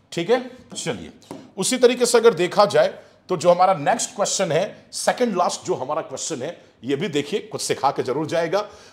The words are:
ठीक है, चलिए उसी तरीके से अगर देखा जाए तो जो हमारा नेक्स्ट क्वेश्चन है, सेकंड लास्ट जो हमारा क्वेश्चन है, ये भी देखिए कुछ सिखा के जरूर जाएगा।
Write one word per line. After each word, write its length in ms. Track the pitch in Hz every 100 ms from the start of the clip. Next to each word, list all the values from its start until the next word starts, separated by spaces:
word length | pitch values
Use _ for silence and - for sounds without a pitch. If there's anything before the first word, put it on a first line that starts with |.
| -
ठीक 180 | - 175
है, 200 | 254 254 - - -
चलिए 360 | 165 107 80 - - - - -
उसी 200 | 190 254
तरीके 300 | 247 247 240
से 120 | 240
अगर 160 | 226
देखा 300 | 165 175 185
जाए 340 | 202 147 185 - - _ -
तो 80 | 180
जो 140 | 175
हमारा 240 | 175 185
नेक्स्ट 420 | 175 151 233 - -
क्वेश्चन 360 | 185 - 180
है, 340 | 151 202 - -
सेकंड 440 | - - - 247 180
लास्ट 300 | 180 - -
जो 80 |
हमारा 280 | 156 131 156
क्वेश्चन 400 | - 135 - 147
है, 180 | 139 175 - _
ये 120 | 113 139
भी 120 | 196
देखिए 320 | 147 139 208
कुछ 200 | - 135
सिखा 300 | - 139 135
के 120 | 139
जरूर 240 | 123 127 160
जाएगा। 420 | 165 165 190 208 - -